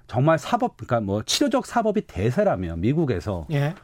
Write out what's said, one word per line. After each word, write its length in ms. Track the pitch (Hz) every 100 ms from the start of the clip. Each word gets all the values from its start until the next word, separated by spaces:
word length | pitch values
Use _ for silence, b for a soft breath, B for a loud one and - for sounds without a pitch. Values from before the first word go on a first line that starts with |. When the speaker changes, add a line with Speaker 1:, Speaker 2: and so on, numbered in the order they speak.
| B
Speaker 1:
정말 300 | 127 147 160
사법, 360 | - 240 247 -
그러니까 240 | - 117
뭐 240 | 101 101
치료적 420 | - - 285 262 -
사법이 360 | 240 220 208 -
대세라면 760 | - 107 131 208 117 90 82
미국에서 640 | 98 147 151 95 104 92 78
Speaker 2:
예. 240 | 147 143 196